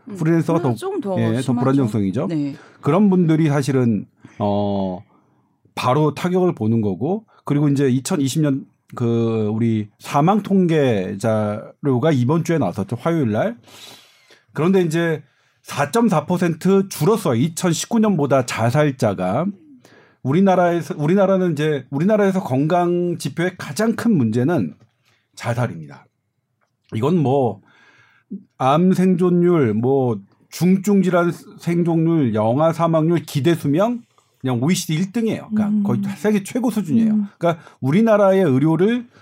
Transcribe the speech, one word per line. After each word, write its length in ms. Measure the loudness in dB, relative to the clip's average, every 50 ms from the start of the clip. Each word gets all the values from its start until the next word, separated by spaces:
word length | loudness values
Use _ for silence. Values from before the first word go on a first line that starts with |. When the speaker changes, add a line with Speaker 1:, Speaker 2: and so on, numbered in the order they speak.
| -18 -14
Speaker 1:
음. 80 | -8
Speaker 2:
프리랜서가 440 | -4 0 0 2 2 2 0 0 0
더, 140 | 0 -2 -2
Speaker 1:
조금 260 | -2 -4 -6 -6 -6
더 180 | -6 -4 -2 -2
Speaker 2:
예, 140 | 0 0 -2
더 80 | -2
Speaker 1:
심하죠. 200 | -2 -2 -2 0
Speaker 2:
불안정성이죠. 680 | 0 0 2 2 0 0 0 -2 -2 -2 -2 -4 -4 -4
Speaker 1:
네. 280 | -4 -4 -4 -6 -8 -12 -18 -20 -18 -8 -2
Speaker 2:
그런 260 | 0 2 2 4 4
분들이 400 | 4 4 2 2 2 2 2 2
사실은, 560 | 2 0 0 0 0 2 2 2 0 0 -4 -8 _ _ -20 -20 -10 -6
어, 640 | -4 -2 -2 0 -2 -2 -2 -2 -4 -4 -6 -8 -12 _ _ _ _ _ _ _ _ _ _ _ _ _ -12
바로 380 | -6 -2 0 0 2 2 0 0
타격을 400 | -2 -4 -2 0 0 0 0 0
보는 280 | 0 0 0 0 0 0
거고, 420 | -2 -4 -4 -4 -4 -4 -6 -8 _ _ _ -6
그리고 220 | -2 -2 0 2 2
이제 200 | 2 2 2 2
이천이십 540 | 0 0 -2 -2 -2 -2 -2 -2 0 0 0
년 240 | 0 0 -2 -6 -12 _ _ _ _ -8
그 540 | -4 -2 0 0 0 0 0 0 -2 -2 -2 -2
우리 340 | -2 0 0 0 -2 -4 -6 _ _
사망 440 | -12 -4 -2 0 2 2 2 0 0
통계 760 | 0 0 2 2 2 2 2 2 2 2 0 -2 -4 -6
자료가 960 | -4 -2 -2 0 0 -2 -2 -4 -6 -10 -14 -16 -6 -2 -2 0 0 2 2 2
이번 320 | 2 2 2 0 0 0
주에 140 | 0 0 0
나왔었죠. 380 | 0 -2 -2 -4 -6 -6 -6 -6
화요일 300 | -4 -2 -2 0 0 -2 0
날. 240 | -2 -2 -4 -6 -10 _ -20 -20 -20 -20 -20 -20 -20 -20 _ _ _ _ _ -20 _ _ _ -6
그런데 300 | -2 0 2 2 2 2
이제 400 | 0 0 -2 -2 -2 -2 -4 -8 _ _ _ _ _ _ _ _
사점사 640 | -12 -6 -4 -4 -2 0 2 2 2 2 0 0
퍼센트 640 | -2 -2 0 0 -2 -2 0 0 2 2 2 2 0
줄었어요. 440 | -4 -2 0 2 2 2 0 0 0
이천십구 640 | 0 0 -2 -2 -2 -2 -2 -2 -2 -4 -2 0 0
년보다 440 | 2 2 2 0 0 2 2 0 0
자살자가. 1040 | 0 -4 -2 -2 0 2 2 2 0 0 0 -2 -2 0 0 -2 -2 -2 -2 -2 -4 -6 -10 -14 -20 -20 -20 _ -20 -20 -20 -20 _ _ _ -4
우리나라에서, 720 | -2 2 2 4 4 4 4 4 2 2 0 -4 -6 -6 -4
우리나라는 540 | 0 0 2 2 4 4 2 2 2 0 0
이제, 340 | 0 -2 -2 -2 -4 -6 -6
우리나라에서 520 | -4 -2 0 2 2 2 2 2 0 0 -2
건강 720 | -2 -2 0 0 2 2 2 2 0 0 -2 -2 -2 -4
지표의 400 | -6 -6 -8 -6 -4 -4 -4 -4
가장 400 | -6 -14 -10 -4 -2 -2 -2 -2
큰 180 | 0 0 0 2
문제는 600 | 2 2 0 0 0 0 0 0 0 -2 -4 -8 _ -20 _ _ _ _ _ _ _ _ _ _
자살입니다. 680 | -12 -8 -6 -4 -2 -4 -4 -6 -10 -14 -16 -20 -20 -20 _ _ _ _ _ _ _ _ _ _ _ _ _ _ _ _ -10 -6
이건 220 | -2 0 0 2
뭐, 460 | 2 2 2 2 2 0 0 -2 -6 _ _ _ _ _ _ _ _ _ _ _ _ _ -16 -16 -16 -16 _ _ -4
암 340 | 0 2 2 4 4 2 2
생존율, 800 | 2 2 2 2 2 2 2 2 2 4 4 4 4 2 2 0
뭐, 460 | 0 0 2 2 2 2 0 -2 -4 -6 -16 _ _ _ _
중증 520 | -6 -2 2 2 2 2 2 2 2 2 2
질환 300 | 2 2 2 2 0 -2 -6 -10 -20 -18 -10
생존율, 760 | -6 -4 -2 0 0 0 0 0 2 2 2 2 0 0 0
영아 400 | 0 0 0 0 2 2 0 0
사망률, 480 | 0 0 0 2 2 2 2 0 0 -2
기대 320 | -4 -4 -2 0 0 0
수명, 480 | 0 0 -2 0 0 0 0 -2 -6 -10 _ _ _ _ _ _ _
그냥 200 | -6 -4 -2 0
오이시디 340 | 0 0 0 0 -2 -4 -2
일 180 | -2 -2 -4 -4
등이에요. 380 | -4 -2 -2 -4 -4 -6 -6 -4
그러니까 140 | -2 -2 0
Speaker 3:
음. 140 | 0 0 0
Speaker 2:
거의 160 | 0 -2 -2 -2 -6 -8
세계 260 | -4 -2 0 0 0 -2
최고 260 | -4 -6 -4 -2 -2 -2
수준이에요. 400 | -2 -2 0 2 2 2 2 2
Speaker 3:
음. 160 | 0 -2 -4 -6 -4
Speaker 2:
그러니까 240 | -2 -2 -2 -2 -8 -20 -14 -6
우리나라의 640 | -4 0 2 2 4 4 4 4 4 4 4 4 4
의료를 640 | 4 4 4 2 2 2 2 2 2 0 -2 -4 -10 _ -20